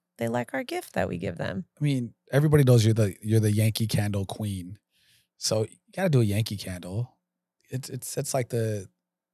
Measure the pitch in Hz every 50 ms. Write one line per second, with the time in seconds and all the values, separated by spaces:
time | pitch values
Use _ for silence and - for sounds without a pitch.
0 | _ _ _ - 233 233 233 240 247 - - 269 254 - 339 359 - - - -
1 | - - 180 170 - 90 85 - - - - - 175 - _ - 147 147 139 131
2 | 120 113 - _ _ - - 143 151 156 147 147 139 127 123 117 107 113 110 113
3 | 107 95 - - - 107 110 113 107 107 104 107 107 110 104 - 110 104 - -
4 | 104 104 101 101 98 - - - 110 104 98 92 87 90 104 - _ _ _ _
5 | _ _ _ _ _ _ _ _ - - 107 110 110 - - _ _ _ - 180
6 | 190 180 143 127 113 101 101 107 110 - 107 95 - 92 92 90 87 90 95 113
7 | 120 - _ _ _ _ _ _ _ _ _ _ _ _ - 127 131 - 131 123
8 | - - - 143 139 - - 135 120 - - 117 113 110 107 101 92 - _ _
9 | _ _ _ _ _ _